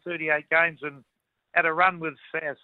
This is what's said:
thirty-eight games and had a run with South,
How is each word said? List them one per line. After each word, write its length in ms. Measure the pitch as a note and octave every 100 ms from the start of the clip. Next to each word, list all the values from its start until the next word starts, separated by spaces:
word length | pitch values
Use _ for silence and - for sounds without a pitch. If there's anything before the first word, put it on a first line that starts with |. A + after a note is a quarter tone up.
| F3
thirty-eight 440 | E3 D#3 D3+ D3+
games 280 | D#3+ E3 D3+
and 200 | D3 C#3+ - _ _ _ _
had 120 | E3+ E3
a 80 |
run 260 | D#3+ F#3 F3
with 140 | D#3+ C#3 -
South, 260 | D#3+ D#3 C3